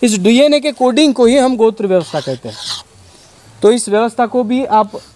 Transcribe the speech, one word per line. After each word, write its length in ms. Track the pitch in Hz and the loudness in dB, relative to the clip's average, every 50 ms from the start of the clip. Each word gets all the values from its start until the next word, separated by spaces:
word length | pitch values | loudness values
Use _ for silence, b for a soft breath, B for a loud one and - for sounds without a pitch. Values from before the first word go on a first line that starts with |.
इस 160 | 247 233 214 196 | -2 -2 0 0
डीएनए 420 | 180 214 233 254 285 302 294 294 | 2 2 4 4 4 4 2 0
के 120 | 247 294 | -2 -4
कोडिंग 420 | 233 - 254 254 233 285 311 294 240 | -4 -2 0 0 2 2 2 2 2
को 120 | - 240 | 2 2
ही 100 | 226 254 | 2 4
हम 200 | 285 254 262 254 | 2 2 2 0
गोत्र 300 | 214 226 220 208 - 202 | 2 0 0 0 -2 -2
व्यवस्था 340 | 196 185 180 156 - - 151 | 0 0 0 -2 -2 -8 -8
कहते 280 | - 139 131 120 - 113 | -6 -6 -8 -8 -10 -14
हैं। 80 | 104 - - - - - - _ _ - - _ _ _ _ _ _ _ _ - - - | -14 -14 -12 -12 -12 -12 -14 _ _ -20 -20 _ _ _ _ _ _ _ _ -20 -6 0
तो 100 | - 208 | 2 2
इस 160 | 240 240 - 208 | 2 2 -2 -2
व्यवस्था 380 | 202 214 233 233 226 - 240 | -2 -2 -2 -2 -2 -4 -4
को 180 | 220 - 247 247 | -2 -2 -4 -2
भी 200 | 208 247 254 269 | -2 -2 -4 -2
आप 260 | - 214 220 214 208 - - - - _ | 0 0 0 0 0 -6 -16 -20 -20 _